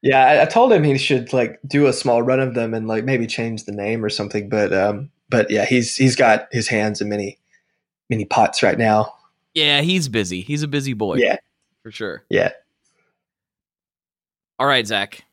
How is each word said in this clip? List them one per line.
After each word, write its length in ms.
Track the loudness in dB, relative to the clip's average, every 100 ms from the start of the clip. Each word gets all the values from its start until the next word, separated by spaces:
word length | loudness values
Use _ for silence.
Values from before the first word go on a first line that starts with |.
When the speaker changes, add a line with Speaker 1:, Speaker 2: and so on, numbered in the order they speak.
Speaker 1:
Yeah, 240 | 4 4 6
I, 160 | 6
I 40 | 4
told 280 | 4 6
him 100 | 6
he 140 | 4 0
should, 340 | 0 -2 0
like, 280 | -2 -2 -4 -4
do 180 | 2 2
a 80 |
small 300 | 2 0 2
run 160 | 2 0
of 160 | 0 -2
them 180 | -4
and, 140 | -4 -4
like, 160 | -4 -2
maybe 220 | -2 -2
change 380 | -4 -6 -6 -10
the 60 |
name 320 | -8 -4 -4
or 60 | -4
something. 400 | -4 -6 -6 -4
But, 240 | -2 0
um, 380 | 2 0 -2 -10 _ _
but 220 | -2 0
yeah, 120 | 0
he's, 320 | 0 0 0 0
he's 200 | 0 4
got 320 | 4 2 0
his 160 | -6 -2
hands 320 | -2 -2 -4
in 60 | -6
many, 280 | -4 -6 -10 _ _ _ _ _ _ _
many 160 | -6 -2
pots 380 | 2 2 2
right 160 | 0 2
now. 340 | 2 2 0 -6 _ _ _
Speaker 2:
Yeah, 280 | -2 2 2
he's 280 | 2 -2 -2
busy. 320 | -2 -4 -6
He's 220 | -6 -6
a 40 | -4
busy 260 | -4 -4
boy. 240 | -4 -2 0
Speaker 1:
Yeah. 200 | 0 0 _ _ _ _
Speaker 2:
For 80 | -20
sure. 320 | -12 -10 -10 _
Speaker 1:
Yeah. 180 | 0 0 -4 _ _ _ _ _ _ _ _ _ _ _ _ _ _ _ _ _ _ _ _
Speaker 2:
All 80 | 0
right, 220 | 0 0
Zach. 360 | -4 -6 -10 _